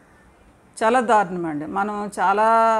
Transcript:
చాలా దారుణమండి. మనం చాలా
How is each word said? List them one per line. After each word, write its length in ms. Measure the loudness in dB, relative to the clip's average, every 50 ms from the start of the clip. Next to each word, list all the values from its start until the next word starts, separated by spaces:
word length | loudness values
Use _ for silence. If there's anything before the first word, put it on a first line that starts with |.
| _ _ _ _ _ _ _ _ _ -20 _ _ _ _ _ -2 0
చాలా 160 | 2 2 2
దారుణమండి. 680 | 2 2 2 2 2 0 -4 -6 -6 -6 -6 -8 -8
మనం 460 | -6 -4 -4 -4 -4 -6 -6 -8 -8 -6 -2
చాలా 600 | 0 0 2 2 2 4 4 4 4 2 2